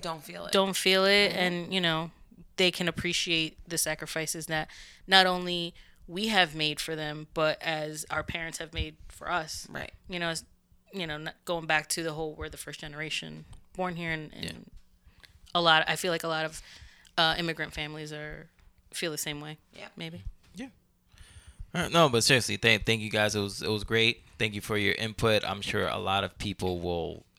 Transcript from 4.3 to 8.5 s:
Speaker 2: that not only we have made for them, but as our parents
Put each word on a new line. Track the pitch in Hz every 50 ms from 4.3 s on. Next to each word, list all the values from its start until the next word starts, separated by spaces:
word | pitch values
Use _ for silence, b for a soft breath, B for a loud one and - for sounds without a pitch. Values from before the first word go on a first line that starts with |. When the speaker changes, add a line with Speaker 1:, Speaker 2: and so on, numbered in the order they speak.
| - 165 156
Speaker 2:
that | - 160 156 156 - B B B B B B B
not | B 190 190 185
only | 185 180 180 180 175 175 175 170 170 - b b b b b b -
we | 165 190 214 220
have | 214 190 180 156 151
made | 160 156 151 151 -
for | - - 160
them, | 156 156 151 151 151 156 - -
but | 165 156 156 147 - -
as | 160 160 156 151 156 156 151 156 -
our | 156 156 151
parents | - - 170 165 165